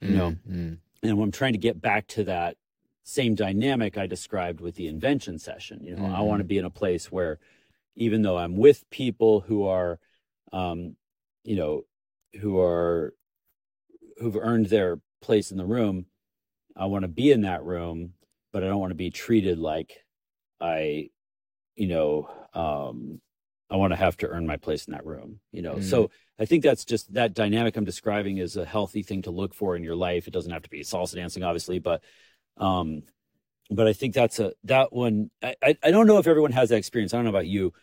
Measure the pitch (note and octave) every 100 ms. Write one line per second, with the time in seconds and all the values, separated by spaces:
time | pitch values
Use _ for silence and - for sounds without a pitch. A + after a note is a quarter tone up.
0 | G2 F#2 F2 E2 - F2+ E2 E2 _ -
1 | A2 G#2 G#2+ - C3 G#2+ A#2 - A#2 G#2
2 | - - F#2+ F2 E2+ - _ _ _ _
3 | - - A#2+ G#2+ G2 G2 C3+ B2+ G#2 G#2
4 | F#2 F2+ - G2 F2 E2 E2+ - E2 D#2
5 | C3 C#3+ - D#2+ - - - - E2+ F2
6 | G2 F#2 G#2+ G#2 F2 G2 F2 - G2 F2
7 | - F#2 E2+ D#2 _ _ _ _ _ -
8 | A#2 A2 G2+ F2+ E2+ F#2 C#3 C#3 _ -
9 | B2+ G2+ A2+ G#2+ F#2 G#2+ F#2+ F#2 F2 E2+
10 | _ _ _ _ - F#2 F2 E2+ E2+ -
11 | _ _ _ _ A#2 G2+ D2+ D2+ - _
12 | _ _ _ G2+ G#2 F#2 F2+ E2+ E2+ E2+
13 | D#2 _ _ _ _ _ _ _ _ -
14 | - - A#2 G#2+ A2+ A#2 G2 G#2+ F#2 E2
15 | _ _ - G#2+ - F#2+ F2+ A#2+ G#2+ F#2+
16 | F2+ _ _ _ _ _ _ - F#2+ G2
17 | F#2 D#2+ C#3 B2 G2 E2+ D2+ F2 E2+ E2
18 | F2 - _ _ _ G2+ F#2+ G2+ F#2 E2
19 | F2 - - A2+ F#2+ E2 D#2+ D#2 D#2+ -
20 | _ _ _ _ _ - E2+ D#2+ D#2 D2+
21 | C#2+ _ _ _ _ _ _ - G2 E2
22 | D2+ D2+ - - - E2+ D#2+ C#2+ C#2 A#1
23 | C2+ D#2+ _ _ _ _ - F#2+ F#2 F2
24 | F#2 - - E2+ D#2+ D2 - D2+ - D#2
25 | D#2 D2+ - G#2+ _ F2+ E2+ G2 F#2+ A#2+
26 | G2+ _ _ - A2 E3 C#3+ B2 - A2+
27 | - G#2 A#2 G#2+ G#2 A2 A#2 A2+ G2+ -
28 | A2 G#2 G2 G2 F2 G2 E2+ G#2+ G2 G#2+
29 | F#2+ G2 F2 F2 F#2+ - G2 F2 E2 E2+
30 | F2+ F2+ E2+ F2+ E2 D#2+ - D2 C#2+ F#2
31 | F2+ F2 F2 F#2 F2+ E2+ - F2+ F2 E2
32 | _ _ _ _ _ - F#2+ F2+ D#2+ D2+
33 | - _ _ _ _ _ - G2+ A2 G#2
34 | C3 B2 A#2 - G2 - - C3 C3 B2
35 | A#2+ G#2+ G#2+ - B2 - C3 D#3 D3+ G3+
36 | A3 G#3 E3 D#3 D3+ B2 A#2+ A2+ - A#2+
37 | F#2+ A#2 A#2 G2 E2+ G2+ F2+ -